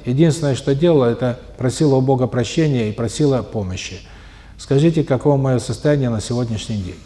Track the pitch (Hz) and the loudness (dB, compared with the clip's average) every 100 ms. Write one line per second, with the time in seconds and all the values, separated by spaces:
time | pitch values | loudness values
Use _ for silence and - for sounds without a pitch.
0 | - 131 165 143 143 127 - 139 175 156 | -4 2 2 2 -2 -2 -2 0 4 4
1 | 120 117 123 117 - - 127 - 156 135 | 4 2 -2 -4 -10 -4 -4 0 2 4
2 | 131 131 127 123 117 - 156 131 107 107 | 2 2 0 -2 -2 0 0 2 -2 -2
3 | 117 - 147 131 107 113 95 92 - 95 | -4 0 2 2 -2 -6 -6 -8 -10 -14
4 | - - - - - - - 135 160 165 | -18 -20 -20 -20 -20 -16 -2 2 4 2
5 | 143 - 151 139 135 127 - 110 - 147 | 0 0 2 2 2 0 -2 -4 0 0
6 | 127 110 - 120 120 107 - 107 90 87 | 0 -2 -4 -4 -2 -4 -4 -6 -6 -10